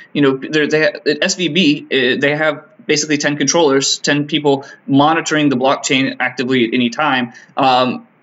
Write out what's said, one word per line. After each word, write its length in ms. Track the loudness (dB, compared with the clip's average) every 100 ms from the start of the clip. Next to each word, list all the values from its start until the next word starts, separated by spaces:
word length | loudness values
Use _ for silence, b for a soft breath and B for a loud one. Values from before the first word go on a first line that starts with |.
| B
you 100 | 0
know, 140 | 0 0
they're, 320 | -2 -2 0
they, 160 | 2
at 400 | 0 -2 -4 -2
S 100 | -2
V 140 | -2 -2
B, 380 | 0 2 0 -2
uh, 340 | 0 0 0
they 160 | 0 0
have 320 | -2 -2 -10 _ -2
basically 320 | -2 0 -2
ten 180 | -2 -2
controllers, 640 | 0 2 4 2 0 -4
ten 280 | -2 -2 -2
people 380 | -2 0 -2 B B 0
monitoring 640 | 2 4 2 0 0 0
the 80 | 2
blockchain 600 | 0 0 0 -2 -2 -4
actively 460 | -6 -4 -2 0 0
at 80 |
any 160 | 0 -2
time, 420 | -2 -2 -2 -4 B B -2
um, 500 | 2 2 2 -4 -12 _